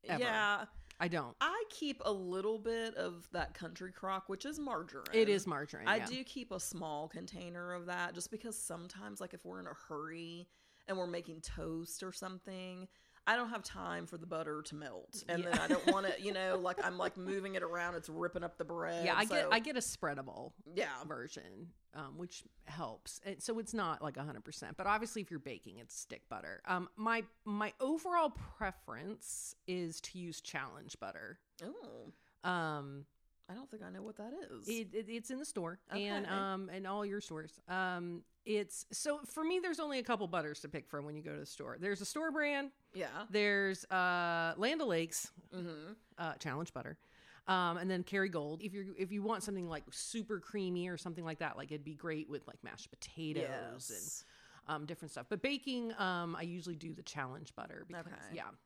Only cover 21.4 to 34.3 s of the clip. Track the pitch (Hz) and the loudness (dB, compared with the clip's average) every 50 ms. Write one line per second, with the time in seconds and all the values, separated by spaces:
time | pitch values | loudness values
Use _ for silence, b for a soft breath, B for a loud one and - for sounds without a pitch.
21.4 | - 90 98 101 139 170 - - _ _ - 151 147 135 139 156 180 175 - - | -10 -12 -12 -12 -12 -12 -14 -20 _ _ -10 -10 -10 -8 -8 -8 -8 -8 -8 -12
22.4 | - - _ - - - 143 165 165 117 110 - _ - - - - 196 196 - | -14 -16 _ -18 -14 -10 -6 -4 -4 -4 -4 -8 _ -12 -12 -8 -6 -6 -6 -4
23.4 | - - 226 226 220 - - 220 196 165 151 - 151 151 131 127 139 151 131 110 | -2 0 0 0 -2 -2 0 2 2 2 2 0 0 -2 -2 -2 -4 -4 -6 -8
24.4 | - - 151 - - - - - 190 196 208 214 226 233 - 226 190 - 170 147 | -10 -10 -10 -8 -8 -8 -6 0 4 4 4 4 2 0 -2 -4 -4 -4 -6 -8
25.4 | - 139 120 85 - 107 90 113 117 - - - - _ - - _ _ 113 98 | -6 -6 -8 -8 -10 -14 -14 -14 -14 -12 -12 -12 -10 _ -10 -12 _ _ -8 -6
26.4 | 85 78 92 - - - 180 180 180 - _ - 214 226 226 226 220 214 - _ | -6 -6 -8 -6 0 0 2 2 0 -4 _ 0 2 4 4 2 0 -2 -14 _
27.4 | _ 214 202 208 214 208 - - 262 262 311 320 - 370 349 349 320 285 - - | _ -2 0 2 0 0 0 0 2 2 2 2 2 4 6 6 6 6 2 -2
28.4 | - - - - 220 190 - - - - - 117 156 190 226 - - - - - | -10 -10 -4 -2 -2 -2 -2 -4 -10 -8 -8 -6 -6 -6 -8 -8 -6 -6 -6 -6
29.4 | - - - _ _ - 180 180 175 165 160 - - - - 185 180 170 156 - | -6 -8 -10 _ _ -2 0 0 0 -2 -4 -6 -8 -8 -8 -6 -6 -6 -6 -6
30.4 | - - - 147 131 131 80 - - - - - - 98 - 80 - - - - | -8 -4 -4 -2 -2 -4 -8 -10 -12 -12 -10 -6 -6 -6 -6 -6 -8 -8 -10 -12
31.4 | _ _ _ - 170 214 330 480 - - 113 120 113 - - _ _ _ _ _ | _ _ _ -10 -10 -8 -8 -8 -10 -12 -12 -12 -12 -14 -16 _ _ _ _ _
32.4 | - 180 180 175 165 156 151 147 139 139 139 139 143 _ _ _ _ _ _ _ | -2 0 2 2 2 2 0 -2 -4 -6 -8 -10 -12 _ _ _ _ _ _ _
33.4 | - - 180 233 269 262 - 214 202 180 185 190 202 220 214 - 208 233 | -14 -12 -12 -12 -10 -12 -12 -10 -10 -10 -10 -8 -8 -8 -8 -8 -8 -8